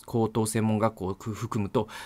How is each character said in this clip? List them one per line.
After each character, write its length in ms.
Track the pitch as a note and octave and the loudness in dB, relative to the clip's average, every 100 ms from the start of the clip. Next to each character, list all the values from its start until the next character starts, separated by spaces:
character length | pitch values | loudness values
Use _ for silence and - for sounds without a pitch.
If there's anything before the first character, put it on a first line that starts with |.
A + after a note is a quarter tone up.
| - | -2
高 220 | A#2+ A2 | 0 2
等 180 | A2+ G#2+ | 2 0
専 200 | A#2 A2 | 2 2
門 120 | G#2+ | 4
学 160 | A2 - | 2 0
校 100 | F#2 | -4
を 60 | |
含 500 | G2 - G#2 A#2 A2+ | -4 -8 -6 -4 -2
む 60 | G2 | 0
と 180 | B2 G#2+ - | 0 0 -6